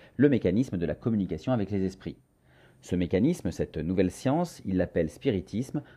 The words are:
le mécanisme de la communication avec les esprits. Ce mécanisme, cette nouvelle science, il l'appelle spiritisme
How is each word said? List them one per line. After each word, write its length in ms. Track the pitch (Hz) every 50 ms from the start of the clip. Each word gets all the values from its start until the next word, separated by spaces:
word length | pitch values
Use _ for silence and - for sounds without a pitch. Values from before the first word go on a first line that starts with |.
| - - _
le 140 | - 127 147
mécanisme 480 | 139 110 - 92 87 107 131 - -
de 80 | 87 85
la 100 | 78 76
communication 560 | - - 123 113 107 95 85 82 - - -
avec 180 | 127 117 101 90
les 140 | 104 98 95
esprits. 320 | 92 92 - - 85 - - _ _ _ _ _ _ _ _ - - _ _
Ce 160 | - - 92
mécanisme, 560 | 90 90 82 - 92 107 151 180 - - 92
cette 260 | 87 - - - -
nouvelle 320 | 82 76 82 92 90 95 90
science, 520 | - - - 127 135 160 - - - - -
il 140 | - 92
l'appelle 320 | 90 87 87 - - 82 78
spiritisme 720 | - - - 135 110 92 82 - - 104 131 - - 151 139 - -